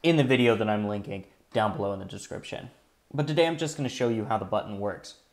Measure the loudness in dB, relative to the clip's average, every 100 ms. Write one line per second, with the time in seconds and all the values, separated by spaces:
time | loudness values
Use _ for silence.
0 | 6 4 6 6 6 4 2 0 0 -4
1 | -6 -10 -12 _ _ 0 0 0 -4 -4
2 | -8 -14 -12 -12 -10 -12 -14 _ _ _
3 | _ -4 -2 2 2 2 -4 -4 -6 0
4 | 0 0 0 -2 0 -4 -4 -6 -6 -6
5 | -14 -20 _